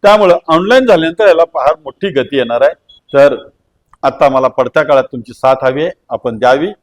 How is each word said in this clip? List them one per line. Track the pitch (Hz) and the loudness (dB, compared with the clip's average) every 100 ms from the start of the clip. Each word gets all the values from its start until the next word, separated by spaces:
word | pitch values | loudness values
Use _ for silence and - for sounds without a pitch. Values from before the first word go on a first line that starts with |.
त्यामुळं | 202 208 196 170 - | 2 2 2 0 0
ऑनलाईन | 165 190 254 262 | -2 2 0 2
झाल्यानंतर | 180 160 165 208 | 2 0 0 2
याला | 165 | 2
फार | 165 156 135 160 | 0 0 -2 -2
मोठी | 147 - 196 | -8 -10 -6
गती | 135 127 139 | -4 -4 -4
येणार | 117 117 | -2 0
आहे. | 139 170 _ _ _ | -2 -2 _ _ _
तर | 139 143 123 - _ _ _ _ _ | 2 2 2 -12 _ _ _ _ _
आत्ता | 139 - 143 | -6 0 0
मला | 131 131 | 2 -2
पडत्या | - 120 - | -2 -2 -2
काळात | 151 139 | 0 0
तुमची | 120 123 113 | 0 -10 -16
साथ | 113 131 131 | -4 0 0
हवी | 131 135 | -2 -2
आहे, | 165 - _ | -6 -8 _
आपण | 117 127 113 | -8 -8 -2
द्यावी | 123 135 170 415 | 0 2 -2 -8